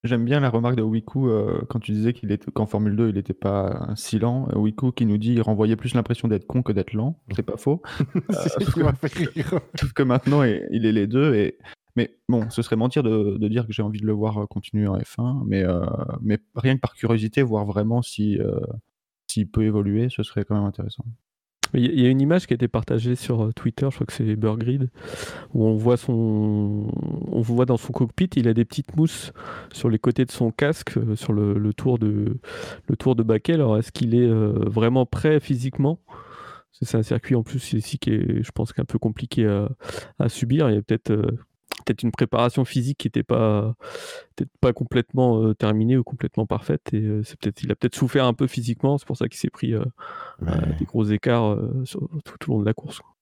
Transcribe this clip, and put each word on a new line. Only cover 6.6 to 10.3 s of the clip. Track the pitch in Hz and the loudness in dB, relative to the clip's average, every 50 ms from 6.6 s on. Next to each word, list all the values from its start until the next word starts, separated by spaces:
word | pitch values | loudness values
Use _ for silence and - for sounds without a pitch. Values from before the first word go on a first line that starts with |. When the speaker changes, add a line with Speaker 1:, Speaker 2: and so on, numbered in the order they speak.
Speaker 1:
que | 123 - | 0 2
d'être | 107 98 92 - - | 0 0 -2 -2 -2
lent. | 107 113 139 165 _ _ - - | -2 -2 -2 -4 _ _ -8 -6
C'est | - | -4
pas | 120 - 104 | -4 -4 -6
faux. | 107 - 135 147 180 - - - - | -2 0 0 0 0 -4 -12 -4 -4
Speaker 2:
<laughs> | 143 - - 175 - - | -4 -2 -2 -4 -2 -2
C'est | 208 - - 151 - - | -2 -2 -2 -2 -2 0
Speaker 1:
Euh, | 208 | 0
Speaker 2:
ce | 151 | 0
qui | - 170 | 0 2
m'a | - 127 135 | 2 2 2
fait | - - 143 - 185 170 | 0 -4 -6 -2 -2 -4
rire. | - - 165 143 - 185 160 - - - - | -2 -2 -4 -4 -2 -2 -4 -4 -6 -6 -4
Speaker 1:
sauf | - 135 | -4 -4
que | - - | 0 0
maintenant, | 139 127 123 127 - 135 | 2 4 2 2 4 4